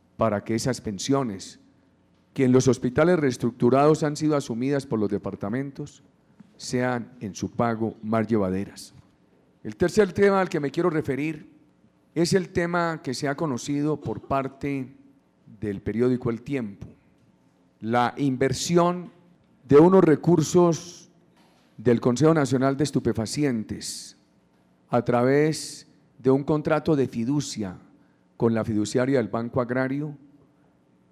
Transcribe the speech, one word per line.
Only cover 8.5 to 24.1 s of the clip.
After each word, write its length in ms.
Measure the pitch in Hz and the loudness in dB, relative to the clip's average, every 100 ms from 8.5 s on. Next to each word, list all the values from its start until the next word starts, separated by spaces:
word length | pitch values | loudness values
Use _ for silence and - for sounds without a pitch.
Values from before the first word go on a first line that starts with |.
| 92 101 - - - _ _ _ _ _ _ | -2 -6 -12 -20 -20 _ _ _ _ _ _
El 120 | 107 - | -12 -2
tercer 380 | 175 208 190 | 0 2 2
tema 280 | 202 202 196 | 4 2 2
al 80 | 180 | 0
que 100 | 160 | -2
me 100 | 139 | -4
quiero 200 | 170 170 | -2 -2
referir 600 | 156 143 131 156 151 - _ _ _ _ _ _ | -2 -4 -4 -4 -8 -14 _ _ _ _ _ _
es 200 | 156 170 | -2 0
el 160 | 190 165 | 0 0
tema 520 | 185 170 175 170 156 | -4 -2 -2 -2 -4
que 100 | 139 120 | -8 -6
se 120 | 143 | -4
ha 80 | 143 | -4
conocido 640 | 160 120 - 143 151 143 | -4 -4 -4 -4 -2 -4
por 220 | - 104 | -6 -8
parte 760 | - 139 131 - 143 139 123 - - _ _ _ - 113 | -4 -4 -4 -8 -8 -6 -10 -16 -20 _ _ _ -20 -10
del 220 | 104 98 | -8 -6
periódico 480 | 104 107 127 123 123 | -4 0 0 0 -4
El 120 | 113 | -6
Tiempo, 440 | - 135 107 98 - - _ _ _ _ _ _ _ - | -6 -8 -8 -12 -20 -20 _ _ _ _ _ _ _ -12
la 340 | 110 120 120 - | -2 0 0 0
inversión 920 | 143 127 135 127 - 175 175 180 175 - _ _ _ _ - | -2 0 -2 -2 0 2 2 -2 -10 -20 _ _ _ _ 6
de 100 | 143 | 8
unos 260 | 180 190 | 10 8
recursos 1080 | 160 139 160 170 147 180 175 156 - - - _ _ _ _ _ _ - | 6 4 4 2 4 4 4 2 -6 -20 -20 _ _ _ _ _ _ -2
del 220 | 117 117 | 2 2
Consejo 360 | 127 120 156 165 | 2 4 4 4
Nacional 420 | 131 127 135 139 | 2 0 0 0
de 60 | |
Estupefacientes 1300 | 143 127 120 113 104 147 143 113 101 90 - - - | -2 -2 -2 -2 -4 -2 -2 -2 -6 -10 -12 -14 -16